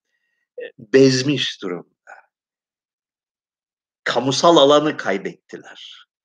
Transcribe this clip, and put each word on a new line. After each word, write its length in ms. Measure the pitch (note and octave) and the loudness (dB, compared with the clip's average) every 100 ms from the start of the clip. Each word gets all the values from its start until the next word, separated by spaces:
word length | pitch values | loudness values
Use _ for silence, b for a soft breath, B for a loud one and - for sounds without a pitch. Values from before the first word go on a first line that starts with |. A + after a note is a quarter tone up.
| _ _ _ _ _ - | _ _ _ _ _ -18
e, 20 | - - | -18 -18
bezmiş 800 | A2 C3 C3+ B2+ C3 C3+ - - | 0 4 4 2 -4 -4 -6 -10
durumda. 520 | F#2+ F2 - _ - - _ _ _ _ _ _ _ _ _ _ _ _ _ _ _ _ _ _ | -10 -10 -12 _ -20 -20 _ _ _ _ _ _ _ _ _ _ _ _ _ _ _ _ _ _
Kamusal 540 | - - C3 C3+ F3 D#3+ | -6 -4 -4 0 4 4
alanı 400 | C#3 D3 D3+ C#3+ | 6 4 2 -6
kaybettiler. 1080 | G#2 F#2+ F2+ E2+ _ - - - - - _ _ | -6 -6 -8 -16 _ -20 -20 -20 -20 -20 _ _